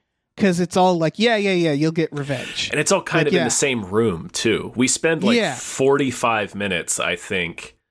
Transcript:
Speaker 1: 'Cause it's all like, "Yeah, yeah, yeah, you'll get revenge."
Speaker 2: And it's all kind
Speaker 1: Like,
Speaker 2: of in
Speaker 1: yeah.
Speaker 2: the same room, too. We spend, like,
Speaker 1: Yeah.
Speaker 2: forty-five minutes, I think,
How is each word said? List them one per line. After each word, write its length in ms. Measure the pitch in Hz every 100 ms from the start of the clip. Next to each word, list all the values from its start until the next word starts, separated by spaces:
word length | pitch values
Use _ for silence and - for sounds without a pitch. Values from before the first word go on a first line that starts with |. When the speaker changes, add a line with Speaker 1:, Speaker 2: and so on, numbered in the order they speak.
| _ _ _ -
Speaker 1:
'Cause 220 | 202 175
it's 140 | 175 190
all 200 | 185 175
like, 220 | 160 -
"Yeah, 160 | 233 220
yeah, 160 | 202
yeah, 200 | 180 165
you'll 180 | 143 156
get 200 | 160 156
revenge." 580 | 143 139 123 - - -
Speaker 2:
And 80 | 147
it's 120 | 151
all 100 | 190
kind 220 | - 170 147
Speaker 1:
Like, 20 |
Speaker 2:
of 60 |
in 40 | 135
Speaker 1:
yeah. 40 |
Speaker 2:
the 60 | 120
same 320 | - 143 120 92
room, 440 | 104 113 82 90
too. 400 | - 113 92 - -
We 120 | 127
spend, 340 | - 165 160
like, 120 | 190 240
Speaker 1:
Yeah. 160 | 185
Speaker 2:
forty-five 1000 | 123 - - 135 139 135 - 120 110 101 98
minutes, 420 | 101 87 73 -
I 160 | 73 87
think, 580 | - 95 85 85 - _ _